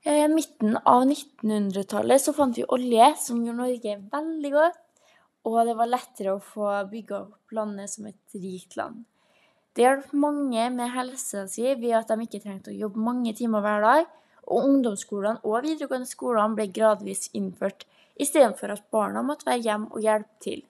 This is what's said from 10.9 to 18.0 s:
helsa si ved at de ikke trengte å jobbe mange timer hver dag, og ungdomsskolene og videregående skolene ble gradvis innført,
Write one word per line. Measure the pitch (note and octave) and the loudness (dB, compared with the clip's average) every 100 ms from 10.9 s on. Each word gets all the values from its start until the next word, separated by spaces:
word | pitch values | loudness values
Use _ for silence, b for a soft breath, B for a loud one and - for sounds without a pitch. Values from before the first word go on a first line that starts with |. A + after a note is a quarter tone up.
helsa | B3+ B3+ C4 - G3+ F#3+ | -4 -8 -8 -8 -8 -8
si | - A#3+ | -4 -2
ved | C4+ A#3 A3+ | 0 2 0
at | A3 | 0
de | A3 | -4
ikke | A#3 G3+ G#3 | -4 -10 -12
trengte | G3 G#3 | -14 -12
å | G3+ | -8
jobbe | G#3 G#3 | -6 -2
mange | A3 B3 A#3 A3 | -2 -2 -4 -2
timer | A#3 G#3+ G#3 | -2 0 0
hver | G#3 | 2
dag, | G#3+ C#4 E4+ b b b - | 4 4 4 b b b -2
og | G#3+ C4+ | 0 4
ungdomsskolene | C#4 A#3+ G3 - G#3 G3 A#3 | 4 2 -4 -6 -4 -4 -4
og | A3 A3 C#4+ | -2 -2 -2
videregående | D#4 C#4+ B3+ B3+ | -6 -4 -6 -8
skolene | - B3+ A#3 G#3 G#3+ | -8 -2 0 0 0
ble | G#3+ | -4
gradvis | F#3+ A3 G3+ G3+ F#3+ - A3 | 2 2 2 -2 -10 -8 -6
innført, | F#3+ F3+ G3 - - b | -6 -4 -6 -6 -20 b